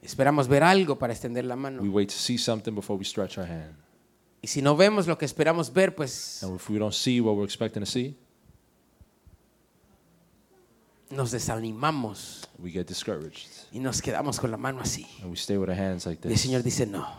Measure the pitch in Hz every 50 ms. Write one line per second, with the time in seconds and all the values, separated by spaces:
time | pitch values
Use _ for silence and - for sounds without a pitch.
0 | - - - - 135 143 151 151 135 123 139 139 156 175 190 196 190 151 139 -
1 | 135 117 117 - - 123 117 123 123 127 120 127 135 139 135 127 104 101 95 104
2 | 101 101 - - - - 123 117 - - 113 107 98 117 110 104 98 - 107 95
3 | 98 - - - 98 92 - - 92 85 85 80 78 78 78 76 - _ _ _
4 | _ _ _ _ _ _ _ _ - - - 147 135 139 151 151 185 202 214 208
5 | 180 165 160 - 156 139 - - 151 156 165 170 160 123 123 180 190 185 - -
6 | 151 131 - - - - - - - 92 92 90 - - 104 104 107 107 101 -
7 | - 131 123 123 117 110 107 101 101 98 - - 117 110 - 107 104 - - 127
8 | 123 135 - - _ _ _ _ _ - - _ _ _ _ _ _ _ _ _
9 | - _ _ _ _ - - _ _ _ _ _ _ _ _ _ _ _ _ _
10 | _ _ _ _ _ _ _ _ _ _ _ _ _ _ _ _ _ _ _ _
11 | _ - 143 135 131 117 120 117 - - 117 113 113 113 110 110 135 156 160 143
12 | 123 107 101 - - - - - - - _ - 87 90 82 92 90 - 92 -
13 | - - 104 76 78 78 - - - - - - - - - 117 131 131 117 -
14 | - - 117 - 143 143 127 - - 120 110 107 117 131 135 131 127 135 - -
15 | - - - - 101 90 85 82 - - 101 98 95 92 92 92 98 95 92 87
16 | - 87 82 - - - 113 110 - 131 131 127 117 120 - - 127 107 101 92
17 | 78 - -